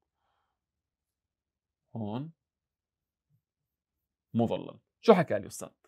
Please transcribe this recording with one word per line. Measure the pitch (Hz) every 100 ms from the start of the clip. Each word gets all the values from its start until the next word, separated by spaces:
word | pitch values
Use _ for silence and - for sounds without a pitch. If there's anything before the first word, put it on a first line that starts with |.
| _ _ _ _ _ _ _ _ _ _ _ _ _ _ _ _ _ _ _ 117
هون | 104 117 160 - _ _ _ _ _ _ _ _ _ _ _ _ _ _ _ _ _ _ _
مظلل. | 113 113 92 87 - _ _
شو | -
حكى | 185 151 104
لي | -
أستاذ؟ | - - -